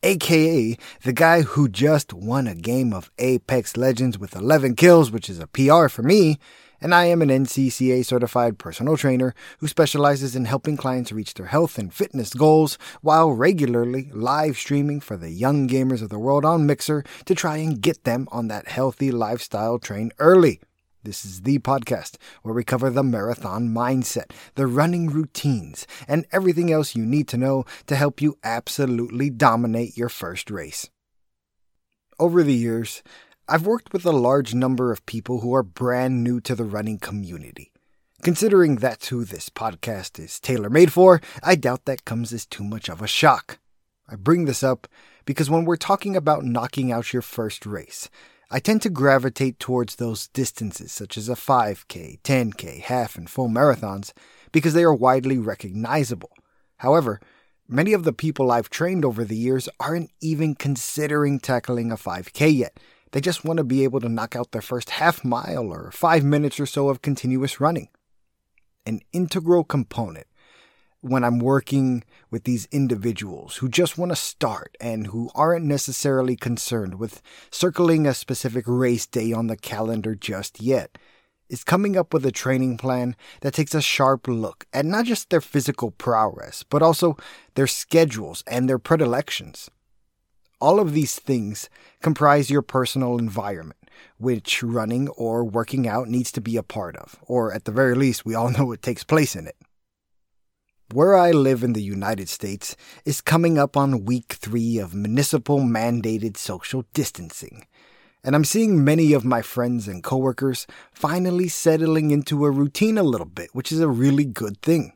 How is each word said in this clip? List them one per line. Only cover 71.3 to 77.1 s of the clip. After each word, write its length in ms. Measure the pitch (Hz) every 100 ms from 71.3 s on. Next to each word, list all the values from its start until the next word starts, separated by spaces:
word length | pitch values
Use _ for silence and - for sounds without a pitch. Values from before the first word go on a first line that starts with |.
| 120
working 640 | 120 135 - 139 131 123 - _ _
with 120 | 113
these 220 | 127 120 85
individuals 840 | 147 135 110 113 104 104 90 - -
who 120 | 127
just 280 | 117 175 -
want 140 | 180
to 60 | 165
start 600 | - - 117 101 - _
and 280 | 117 110 101
who 220 | 110 120 -
aren't 280 | 156 170
necessarily 680 | 156 143 - 127 143 135 127
concerned 640 | 123 120 117 - 117 95 92
with 240 | 110